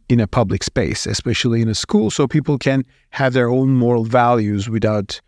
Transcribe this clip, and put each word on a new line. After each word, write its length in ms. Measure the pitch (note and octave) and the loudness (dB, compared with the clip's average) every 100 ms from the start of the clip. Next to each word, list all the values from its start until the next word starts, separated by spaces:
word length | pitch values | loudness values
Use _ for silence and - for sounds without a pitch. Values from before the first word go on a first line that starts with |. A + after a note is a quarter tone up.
| - | 0
in 100 | A#2+ | 2
a 80 | G#2+ | 2
public 360 | - G2+ F#2+ | 0 0 -2
space, 420 | - - F2 - - | -4 -4 -2 -4 -6
especially 560 | G#2+ - A2+ A#2+ A#2 | -4 -4 -2 0 0
in 80 | A2+ | 0
a 60 | G#2 | -2
school, 360 | - G#3+ G#3+ | 0 0 0
so 160 | - C#3 | 0 0
people 300 | D#3 C3+ C#3 | 0 -2 -2
can 260 | - C3+ B2+ _ _ | 0 -2 -2 _ _
have 220 | - C3+ | -4 0
their 160 | B2+ A#2+ | 2 2
own 240 | B2+ C3+ B2+ | 2 2 2
moral 280 | A#2+ A#2+ | 2 2
values 640 | A2+ B2 A#2+ A#2+ G#2 G#2 A2 | 2 2 2 2 0 -2 -2
without, 520 | A2 G#2+ G#2+ G2+ - | -2 0 0 -4 -10